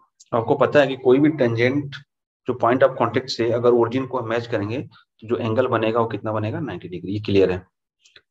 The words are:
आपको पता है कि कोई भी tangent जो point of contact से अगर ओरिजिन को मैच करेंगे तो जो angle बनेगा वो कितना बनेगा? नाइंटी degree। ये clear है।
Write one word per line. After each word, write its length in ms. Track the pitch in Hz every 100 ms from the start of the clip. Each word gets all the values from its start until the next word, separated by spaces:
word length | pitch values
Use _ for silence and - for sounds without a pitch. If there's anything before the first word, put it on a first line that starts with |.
| _ _ -
आपको 220 | 120 117 143
पता 220 | 120 147
है 80 | 135
कि 100 | 131
कोई 220 | 131 131
भी 100 | 147
tangent 640 | 151 120 113 123 143 143 - - _ _ _ -
जो 60 | 123
point 240 | 117 127
of 160 | 135 -
contact 320 | 117 131 -
से 220 | - 117
अगर 200 | 117 120
ओरिजिन 340 | 120 117 127 131
को 140 | 131
मैच 240 | 113 117 117
करेंगे 340 | 110 101 120
तो 460 | 165 _ _ _ 107
जो 100 | 117
angle 300 | 117 110 127
बनेगा 320 | 113 110 113
वो 80 | 113
कितना 240 | 104 110
बनेगा? 280 | 107 107 151
नाइंटी 280 | 139 87 87
degree। 260 | 87 90
ये 60 | 107
clear 320 | 104 98 92
है। 140 | 90 - _ _ _ _ - _